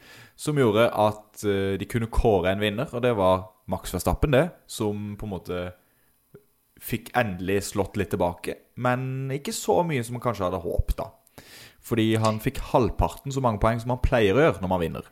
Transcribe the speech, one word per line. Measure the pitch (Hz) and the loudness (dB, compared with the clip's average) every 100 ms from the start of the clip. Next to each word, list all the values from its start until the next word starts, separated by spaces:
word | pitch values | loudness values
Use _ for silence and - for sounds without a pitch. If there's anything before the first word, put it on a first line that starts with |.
| - - - | -20 -20 -20
som | - - 147 | -10 -4 2
gjorde | 120 104 117 | 4 4 4
at, | - 107 107 - - | 4 2 0 -10 -6
eh, | 104 98 98 98 | -2 0 0 -2
de | 101 | -4
kunne | 117 113 | -4 -2
kåre | - 120 98 87 | 2 4 4 4
en | 98 | 2
vinner, | 104 104 139 | 0 -2 -6
og | 120 | -2
det | 123 113 | 0 2
var | 92 92 95 _ - | 4 2 0 _ -8
Max | 92 - | -8 -6
Verstappen, | 90 92 85 151 | -4 0 0 4
det, | 131 170 - - | 4 2 -2 -14
som | - 107 104 104 101 | -4 -4 -4 -8 -10
på | 107 | -8
en | |
måte | 92 - 90 90 - _ _ _ _ _ - _ _ _ _ | -8 -6 -6 -6 -12 _ _ _ _ _ -20 _ _ _ _
fikk | - 113 - 123 | -8 -8 -2 0
endelig | 113 90 90 98 | 0 -2 -2 0
slått | - 104 92 104 | 0 -2 -2 -2
litt | 92 | -2
tilbake, | 101 87 87 - - _ | 0 0 -2 -8 -10 _
men | - 123 123 131 131 135 | -6 -2 -2 -4 -6 -6
ikke | 135 180 220 | -6 -6 -6
så | - 180 | 0 2
mye | 170 143 | 2 -2
som | 117 120 | -4 -4
man | |
kanskje | 123 104 90 | -4 -2 -2
hadde | 90 | -2
håpet, | 85 - - - | -2 0 0 -4
da. | 82 - _ - - - - - | -8 -12 _ -20 -20 -20 -20 -20
Fordi | - 113 110 110 | -4 0 2 4
han | 110 110 | 2 0
fikk | - - | -2 -4
halvparten | - 143 107 - 95 - 143 | 0 2 2 2 0 -2 -8
så | 135 | -2
mange | 131 104 | 0 2
poeng | 113 117 | 0 0
som | 113 | -2
han | 127 | -2
pleier | - 127 104 104 | 2 4 4 6
å | |
gjøre | 156 92 | 4 2
når | 92 | 0
man | 92 | 0
vinner. | 82 71 - | -2 -4 -12